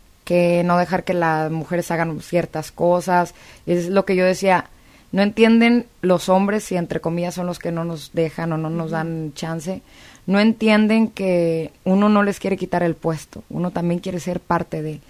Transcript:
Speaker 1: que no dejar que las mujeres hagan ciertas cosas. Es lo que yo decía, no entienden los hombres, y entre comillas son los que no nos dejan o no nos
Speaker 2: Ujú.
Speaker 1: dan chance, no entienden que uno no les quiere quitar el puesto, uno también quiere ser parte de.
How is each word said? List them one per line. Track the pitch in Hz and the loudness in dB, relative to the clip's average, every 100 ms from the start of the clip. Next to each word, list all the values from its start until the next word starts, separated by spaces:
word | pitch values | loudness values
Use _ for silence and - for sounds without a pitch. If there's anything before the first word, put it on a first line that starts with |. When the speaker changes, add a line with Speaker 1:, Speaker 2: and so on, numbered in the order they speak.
| _ _ | _ _
Speaker 1:
que | - 175 175 175 | -2 2 4 2
no | 175 175 | 2 2
dejar | 175 180 | 2 -2
que | 175 | -2
las | 180 165 156 156 | 0 0 0 -2
mujeres | 160 151 175 170 | -4 -4 -4 -2
hagan | 165 165 156 | -2 -2 -6
ciertas | - 175 165 156 151 | -4 -4 -2 -6 -10
cosas. | - 170 180 175 175 175 - - - - | -2 0 2 2 0 0 -6 -20 -10 -2
Es | 175 170 | -2 0
lo | 196 | 0
que | 190 185 | 0 2
yo | 185 | 2
decía, | 185 196 180 - - - - _ | 2 2 2 0 -14 -20 -20 _
no | 185 | 0
entienden | 202 208 226 226 233 240 233 _ | 0 4 4 6 6 4 0 _
los | 180 175 - | 0 2 2
hombres, | 190 202 214 - | 2 2 -2 -4
y | 180 | -4
entre | 175 156 | -4 -4
comillas | 170 170 175 | -4 -4 -4
son | 175 180 | -6 -8
los | 175 | -6
que | 175 | -6
no | 170 | -6
nos | 170 160 143 | -6 -8 -6
dejan | 165 160 - 165 | -4 -2 -2 -4
o | 156 | -4
no | 160 | -4
nos | 165 160 | -4 -4
Speaker 2:
Ujú. | |
Speaker 1:
dan | 160 165 165 156 | -4 -4 -6 -8
chance, | 147 165 165 156 190 - - - - - | -8 -8 -6 -6 -10 -12 -20 -20 -10 0
no | 196 | 4
entienden | 220 220 220 214 214 220 214 | 4 4 4 4 4 2 0
que | - 190 175 170 160 160 - | -2 0 2 2 0 -4 -6
uno | - 190 208 | 0 2 4
no | 208 | 4
les | 202 190 | 2 -2
quiere | 196 190 | -4 -4
quitar | 180 175 | -2 -2
el | 175 | 0
puesto, | 160 165 160 - - - | -2 -4 -6 -8 -18 -10
uno | - 175 | -6 -4
también | 175 175 175 | -2 -2 -2
quiere | 190 180 | -4 -8
ser | 180 175 | -6 -6
parte | - 170 175 160 | -2 -4 -2 -6
de. | 156 151 - | -8 -10 -16